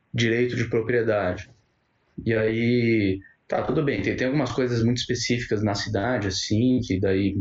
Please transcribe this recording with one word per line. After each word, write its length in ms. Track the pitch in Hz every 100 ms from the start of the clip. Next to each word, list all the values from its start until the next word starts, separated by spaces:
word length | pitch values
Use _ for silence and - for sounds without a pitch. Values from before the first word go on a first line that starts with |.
| _
direito 440 | 117 117 117 123 123
de 120 | 110
propriedade. 840 | 117 110 120 113 104 92 90 - _ _ _ _ _ _ - 117
E 80 |
aí, 840 | 110 110 113 117 123 117 113 98 95 - _ -
tá, 140 | -
tudo 220 | - 156
bem, 180 | 139 104
tem, 140 | 110 101
tem 100 | 127
algumas 260 | 147 117
coisas 320 | - 127 117
muito 140 | 117 120
específicas 640 | - 120 - 120 - 107
na 140 | 107 101
cidade, 540 | - 104 113 120 98
assim, 500 | 90 - 107 127 127
que 160 | 110 95
daí 360 | 98 95 98 98